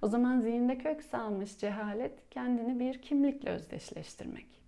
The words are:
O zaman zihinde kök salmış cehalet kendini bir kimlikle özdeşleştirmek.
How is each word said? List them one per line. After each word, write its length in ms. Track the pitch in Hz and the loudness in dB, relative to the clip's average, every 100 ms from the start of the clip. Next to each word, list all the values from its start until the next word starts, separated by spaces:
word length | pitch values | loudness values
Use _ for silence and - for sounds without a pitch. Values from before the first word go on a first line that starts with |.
O 60 | 214 | 0
zaman 320 | 233 247 254 | 4 4 4
zihinde 380 | 226 233 240 254 | 4 4 2 2
kök 260 | 302 302 | 0 -2
salmış 540 | - 240 220 196 202 - | -4 -6 -2 -2 -4 -4
cehalet 720 | 202 208 208 208 254 - - | -4 -2 -2 -2 -4 -8 -12
kendini 500 | 254 247 240 233 247 | -4 2 2 2 0
bir 220 | 254 262 | 0 -2
kimlikle 480 | - 285 285 277 - | 0 4 4 2 -2
özdeşleştirmek. 1000 | 180 165 - - - - - - - - - | -4 -6 -10 -10 -12 -12 -10 -10 -10 -14 -20